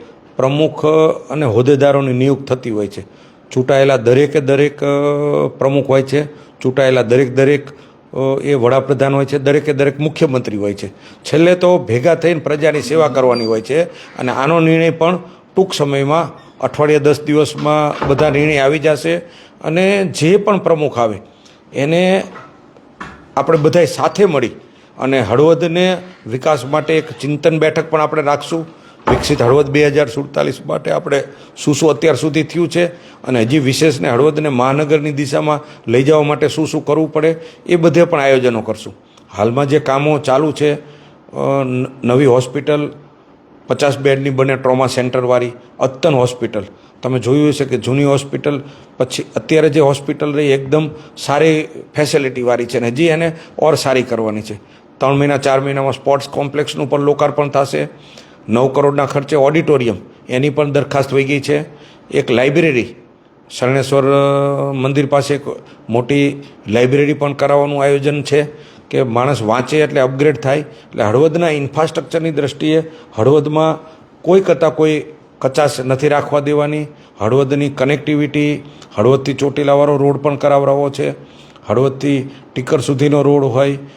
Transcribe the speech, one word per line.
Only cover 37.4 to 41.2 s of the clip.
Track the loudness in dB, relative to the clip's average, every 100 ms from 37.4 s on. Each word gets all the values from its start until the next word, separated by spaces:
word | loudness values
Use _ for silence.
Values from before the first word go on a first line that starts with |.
| -8 -12 -2
એ | 2
બધે | 4 4
પણ | 2 2
આયોજનો | 2 2 2 0
કરશું. | -4 -8 -12 -20 _ _ -12 -2
હાલમાં | -2 0 0
જે | 0
કામો | 0 0 0 0
ચાલુ | 0 0 0
છે, | 0 -2
અ, | -2 -8 -20 -20 -20